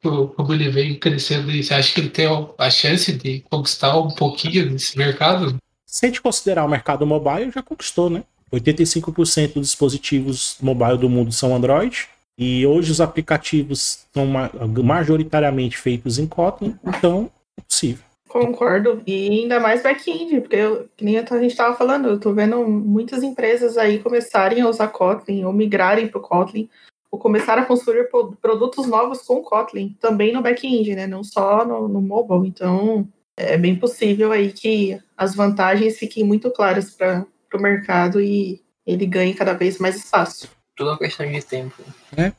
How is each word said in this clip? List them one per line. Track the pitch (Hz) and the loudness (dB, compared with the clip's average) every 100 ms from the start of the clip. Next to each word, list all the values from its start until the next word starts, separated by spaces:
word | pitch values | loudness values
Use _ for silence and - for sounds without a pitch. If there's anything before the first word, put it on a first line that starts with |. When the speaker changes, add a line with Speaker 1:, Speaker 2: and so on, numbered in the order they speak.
Speaker 1:
co-, | 165 147 139 | 0 0 0
como | - 143 | -2 -2
ele | 156 143 | 0 0
vem | 135 147 143 | 0 -2 0
crescendo | 170 143 - 147 143 | 0 0 -2 -4 -2
aí, | 151 | -4
você | 139 | 0
acha | 139 135 - | 2 2 0
que | |
ele | 151 | -2
tem | - 156 | 0 0
a, | 156 151 - | 0 -4 -2
a | 127 | 0
chance | 127 151 175 - | 2 2 0 0
de | 139 135 131 - | -2 -4 -6 -4
conquistar | 151 135 - 135 151 | -4 -2 0 2 2
um | 156 | 0
pouquinho | - - - 160 180 147 | -2 -2 -2 -2 0 0
desse | 135 - 135 | -2 -6 -2
mercado? | 143 139 156 185 160 127 _ _ _ | -2 0 2 2 0 -4 _ _ _
Speaker 2:
Se | - 247 | 0 0
a | |
gente | 247 | 0
considerar | 247 220 - 180 147 | -2 0 0 0 2
o | |
mercado | 147 - 143 147 | 0 0 0 2
mobile, | 151 139 151 254 | 2 0 -2 -4
já | 262 | -6
conquistou, | - 311 - - 175 | -10 -10 -6 -2 0
né? | 170 240 _ _ | 0 -8 _ _
Oitenta | 123 117 151 | -2 0 2
e | 165 | 2
cinco | - 160 | 0 -4
por | 160 165 | -2 0
cento | - 151 147 | 2 0 0
dos | 143 | -4
dispositivos | - 143 139 - 139 135 127 - - | 0 0 0 -2 -2 0 -4 -6 -4
mobile | 131 127 120 123 | -2 2 2 2
do | 123 | 2
mundo | 123 117 | 2 0
são | 117 131 127 | 0 0 2
Android. | 127 139 226 - - _ _ _ | 2 2 2 -4 -12 _ _ _
E | 123 127 135 | -2 2 4
hoje | 156 165 | 4 2
os | 160 | 2
aplicativos | 160 160 156 151 - 151 139 139 - - _ | 0 0 -2 -2 0 -2 0 -4 -4 -6 _
são | - 139 | -2 0
ma-, | 135 131 - 113 110 | 0 -4 -4 -2 2
majoritariamente | 120 160 156 156 156 151 147 135 127 - | 2 2 4 2 2 2 2 2 -2 -2
feitos | - 120 127 120 | -2 -2 -2 -2
em | 156 | -4
Kotlin, | - 175 196 208 226 - | 0 -2 0 -8 -6 -8
então | 185 175 175 226 _ _ - | 0 2 2 -4 _ _ -20
é | |
possível. | - - 151 113 _ _ _ | -4 -2 -2 -4 _ _ _
Speaker 3:
Concordo. | 240 240 240 240 185 214 220 220 | 0 0 0 2 2 2 0 -4
E | 190 196 214 | -4 0 0
ainda | 233 240 | 2 0
mais | 226 226 | 2 2
back-end, | 262 277 - 330 339 285 | 2 -2 -2 -6 -2 -2
porque | 240 214 | 0 0
eu, | 214 220 - _ | 0 -2 -6 _
que | |
nem | 208 220 | -2 -2
a | 233 240 | 0 0
gente | 240 240 | 0 2
tava | 240 240 | 0 2
falando, | 247 285 262 | 2 2 0
eu | 208 | 0
tô | 208 | 0
vendo | 202 208 240 233 | 2 2 2 0
muitas | 208 208 208 240 262 | 0 2 0 0 -4
empresas | 269 262 226 240 240 233 | -4 -2 0 2 2 2
aí | 214 208 | 2 2
começarem | 226 240 233 214 190 233 | 0 -2 0 2 2 4
a | 240 | 2
usar | 226 214 | 2 -2
Kotlin | - 185 202 - 196 | 0 0 0 -2 -4
ou | 185 | -2
migrarem | 202 214 202 185 208 226 | 0 0 2 2 2 0
pro | - | -6
Kotlin, | - 175 185 214 220 _ _ _ _ | -2 0 0 -4 -10 _ _ _ _
ou | 214 | -4
começar | - 214 220 226 | 0 0 2 0
a | 254 | 2
construir | 247 240 233 247 | 0 2 0 2
po-, | 247 214 202 | 0 -2 -2
produtos | 220 220 247 254 254 | 0 0 0 -2 0
novos | 220 247 262 | 0 0 -4
com | - 247 | -2 -2
Kotlin, | - 214 226 202 196 - | 0 -2 -2 -6 -8 -2
também | 226 214 208 | 0 2 2
no | 247 | 2
back-end, | 240 240 269 247 214 196 | 0 -2 0 0 0 -2
né? | 190 | -6
Não | 190 | -8
só | 202 - 196 208 233 | -6 -2 2 2 2
no, | 233 220 | -2 -2
no | 202 | -2
mobile. | 196 202 226 180 190 | -2 -2 0 0 0
Então, | 180 185 185 208 220 202 _ _ - | -2 0 0 2 0 -2 _ _ -8
é | - 160 | 0 2
bem | 175 185 | 2 2
possível | 240 240 220 202 214 | 0 0 0 2 2
aí | 220 202 | 2 0
que | 196 220 220 196 190 _ _ | -2 -2 0 0 -2 _ _
as | 190 190 | -4 2
vantagens | 202 202 185 196 220 220 | 0 2 2 4 2 0
fiquem | 220 - | -8 -2
muito | 208 214 247 | 2 2 0
claras | 247 202 185 196 | 0 0 2 -2
pra, | - 185 180 190 _ _ | -2 0 0 -4 _ _
pro | 190 | -2
mercado | 202 196 202 180 175 196 | 0 0 0 0 2 2
e | 202 202 196 180 _ _ - | 2 0 -2 -6 _ _ -4
ele | 180 190 | -2 0
ganhe | 185 185 | 0 0
cada | 190 196 | 0 -2
vez | 185 185 185 | 0 -2 0
mais | 185 190 | -2 -4
espaço. | - 208 165 - - _ _ - | -2 0 0 -6 -18 _ _ -6
Speaker 4:
Tudo | 143 | -4
uma | 151 | -4
questão | 165 - 147 | -6 -6 -6
de | 147 - | -6 -6
tempo. | 131 131 - - - _ 143 | -8 -8 -14 -20 -20 _ -2
Speaker 2:
É. | 175 | -2